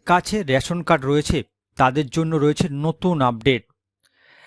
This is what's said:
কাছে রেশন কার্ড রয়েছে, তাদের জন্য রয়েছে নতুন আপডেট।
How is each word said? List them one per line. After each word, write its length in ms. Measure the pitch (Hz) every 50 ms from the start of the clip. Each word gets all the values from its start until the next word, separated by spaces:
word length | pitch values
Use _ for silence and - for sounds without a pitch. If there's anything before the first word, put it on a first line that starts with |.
| -
কাছে 320 | - 175 180 - - 208 214 180
রেশন 360 | 139 131 131 - - 175 175 165
কার্ড 200 | - 170 147 131
রয়েছে, 320 | 139 143 151 147 - - 139 101 _ _ _ _ _ _
তাদের 280 | - 135 127 127 151 147 123
জন্য 220 | - 165 165 160 165
রয়েছে 300 | 151 143 147 147 - - 147 139 143
নতুন 360 | 151 160 160 - - 180 175 147
আপডেট। 420 | 131 123 120 110 110 139 127 113 - _ _ _ _ _ _ _ _ _ _ _ _ _ _ _ -